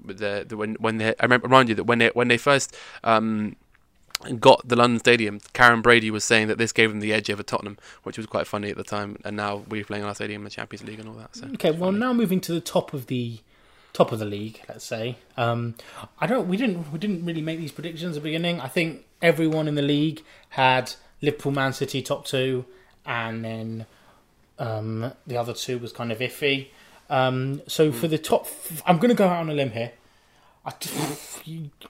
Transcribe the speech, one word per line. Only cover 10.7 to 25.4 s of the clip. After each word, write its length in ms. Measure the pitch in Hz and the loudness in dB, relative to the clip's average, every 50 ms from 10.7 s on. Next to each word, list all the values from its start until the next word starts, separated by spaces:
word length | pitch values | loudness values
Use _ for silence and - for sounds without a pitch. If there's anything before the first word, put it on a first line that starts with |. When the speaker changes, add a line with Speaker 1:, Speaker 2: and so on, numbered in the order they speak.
| - 104 107 | -12 -14 -14
Speaker 1:
League 140 | 107 107 110 | -14 -16 -14
and 80 | 110 110 | -16 -16
all 80 | 113 | -18
that. 220 | 113 110 - - 233 | -18 -20 -20 -18 -18
So 100 | - 277 269 | -14 -12 -8
Speaker 2:
Okay, 180 | - - 170 | -2 0 0
well, 180 | 156 170 180 185 | 0 0 0 0
Speaker 1:
funny. 80 | 196 208 | 0 0
Speaker 2:
now 120 | 240 254 | 0 0
moving 300 | 247 240 226 170 190 185 | 2 2 2 2 2 0
to 100 | - - | -2 -2
the 80 | 170 165 | -4 -4
top 340 | - - - 185 - - - | -4 -2 -2 -2 -2 -2 -6
of 140 | 139 120 - | -10 -8 -6
the, 320 | 135 123 120 117 117 110 - _ _ _ _ _ _ _ _ _ - | -6 -4 -4 -6 -8 -12 -16 _ _ _ _ _ _ _ _ _ 0
top 180 | - - - | 2 2 2
of 80 | 120 110 | 0 -4
the 60 | 107 | -4
league, 340 | 104 101 101 107 113 113 - - - | -6 -6 -6 -8 -10 -12 -14 -18 -18
let's 160 | - 110 - | -16 -16 -12
say. 320 | - 127 110 113 123 120 - - _ _ - | -8 -6 -6 -6 -6 -8 -10 -14 _ _ -2
Um, 380 | 120 117 117 120 117 120 117 - - - - - - - _ - | 0 0 0 0 -2 -4 -8 -10 -14 -20 -18 -18 -18 -18 _ -4
I 80 | 160 165 | -2 0
don't, 220 | 247 262 180 180 | 0 0 0 0
we 80 | 185 202 | 0 0
didn't, 340 | 277 233 180 175 165 147 | 0 0 -2 -2 -6 -8
we 80 | 151 165 | -8 -6
didn't 240 | 180 208 196 165 170 | -4 -4 -4 -4 -4
really 180 | 175 165 160 | -4 -4 -4
make 180 | 151 160 160 160 | -4 -6 -6 -6
these 120 | 165 143 | -8 -10
predictions 460 | - - 147 170 160 151 170 180 160 147 | -10 -10 -10 -10 -10 -8 -8 -6 -6 -6
at 40 | |
the 60 | 147 156 | -6 -4
beginning. 320 | 151 160 170 170 175 170 | -4 -2 -2 -2 -2 -4
I 80 | 127 131 | -6 -4
think 380 | - 180 165 165 151 - - _ _ _ | -2 0 0 0 -2 -8 -14 _ _ _
everyone 480 | - 170 160 151 165 156 156 156 156 151 | 2 2 4 4 2 0 2 0 0 0
in 60 | 147 | 0
the 60 | 147 | 0
league 400 | 143 143 147 147 151 160 151 156 - - - - _ _ | 2 2 2 2 2 0 -2 -4 -10 -20 -20 -20 _ _
had 460 | - - 131 131 131 127 127 - - - - _ _ - | 0 2 4 4 4 2 0 -4 -8 -16 -18 _ _ -4
Liverpool, 320 | - 147 143 - - 143 139 | -2 -2 -2 0 -2 -2 0
Man 180 | 139 135 131 | 0 0 -2
City 300 | 123 - 139 127 - 135 | -2 -4 -6 -4 -4 -6
top 240 | 127 - 147 - - | -4 -4 -6 -6 -4
two, 400 | - - 131 127 131 131 123 123 - - - _ _ _ _ - | -4 -2 -2 0 0 -2 -2 -4 -8 -14 -20 _ _ _ _ -10
and 400 | - 127 117 117 113 113 113 113 | -6 -4 -4 -4 -4 -6 -6 -8
then, 400 | 113 113 113 110 113 113 113 113 - _ _ _ _ _ _ _ _ _ _ _ _ _ - | -8 -8 -8 -8 -8 -8 -10 -12 -14 _ _ _ _ _ _ _ _ _ _ _ _ _ -8
um, 560 | 123 117 110 107 107 110 113 110 113 127 - - _ - | -6 -6 -6 -6 -6 -6 -6 -6 -6 -8 -10 -12 _ -8
the 100 | 123 | -6
other 160 | 120 | -4